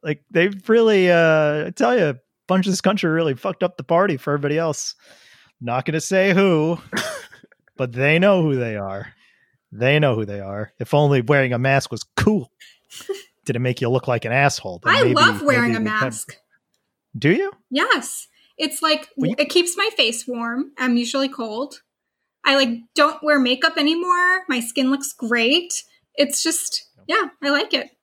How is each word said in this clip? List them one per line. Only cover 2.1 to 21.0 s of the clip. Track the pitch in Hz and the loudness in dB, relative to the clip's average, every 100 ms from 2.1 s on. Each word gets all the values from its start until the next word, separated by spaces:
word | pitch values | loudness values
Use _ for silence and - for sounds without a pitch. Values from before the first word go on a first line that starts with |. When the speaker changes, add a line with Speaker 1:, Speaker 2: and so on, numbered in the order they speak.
| 135 _ _ - | -2 _ _ -2
Speaker 1:
bunch | 185 190 | 0 0
of | |
this | 185 | 0
country | - 202 175 | 0 0 0
really | 160 160 | 2 0
fucked | 131 - 175 | -2 -4 -2
up | 180 - | -4 -4
the | |
party | 135 165 196 139 | 0 2 2 0
for | - | -2
everybody | 143 143 151 | -2 -2 -2
else. | 165 143 - - _ - _ _ _ _ | -2 -4 -8 -12 _ -20 _ _ _ _
Not | 120 123 135 | -6 -4 -2
gonna | 160 | -4
say | - 190 196 | 0 2 4
who, | 185 196 165 156 170 - - 640 587 - | 4 4 4 2 -2 -6 -8 -8 -10 -14
<laughs> | - - _ _ _ | -20 -20 _ _ _
but | 127 | -6
they | 117 139 160 | 0 2 4
know | 190 190 | 4 4
who | 160 131 | 2 0
they | 117 107 | -2 -4
are. | 98 98 - _ _ _ _ _ _ | -6 -8 -12 _ _ _ _ _ _
They | 107 123 151 | -2 2 4
know | 147 | 2
who | 113 104 | 0 -4
they | 101 | -8
are. | 98 101 107 _ | -10 -10 -10 _
If | 120 | 0
only | 147 147 139 | 2 4 2
wearing | 117 143 131 | 4 2 2
a | 120 | 0
mask | 131 139 - | 2 2 0
was | 113 - - | -10 -8 0
cool. | - 214 123 _ - _ _ - | 2 2 -2 _ -20 _ _ -20
Speaker 2:
<laughs> | - 392 - _ - | -12 -12 -12 _ -6
Speaker 1:
Did | 120 | -4
it | |
make | 127 123 | -2 -2
you | 120 | 0
look | 127 - | -2 0
like | 120 113 | -4 0
an | |
asshole? | 123 139 - - 92 | 2 2 0 -10 -8
Then | - | 0
Speaker 2:
I | 480 | 2
Speaker 1:
maybe, | 494 | 4
Speaker 2:
love | - 330 - | 4 4 2
wearing | 285 247 240 | 0 2 2
Speaker 1:
maybe | 226 | 0
Speaker 2:
a | |
Speaker 1:
we | 214 | -2
can | 214 | -2
Speaker 2:
mask. | - - - - _ _ _ _ _ _ _ 120 | -4 -6 -14 -18 _ _ _ _ _ _ _ -2
Speaker 1:
Do | 147 | 2
you? | 226 392 - _ | 2 0 -8 _
Speaker 2:
Yes. | 262 403 370 - - - _ _ _ | -4 0 0 -2 -14 -16 _ _ _
It's | 302 302 | -6 -4
like, | 311 302 - - | -2 -2 -4 -6
Speaker 1:
Well, | 160 | -4
you | 233 | -2
Speaker 2:
it | 294 | 0
keeps | 349 349 - | 0 0 -2
my | 415 440 | -4 0
face | 226 233 - | -2 -2 -8
warm. | 233 233 240 302 - | -6 -6 -6 -8 -4
I'm | 254 | -2
usually | 240 | 0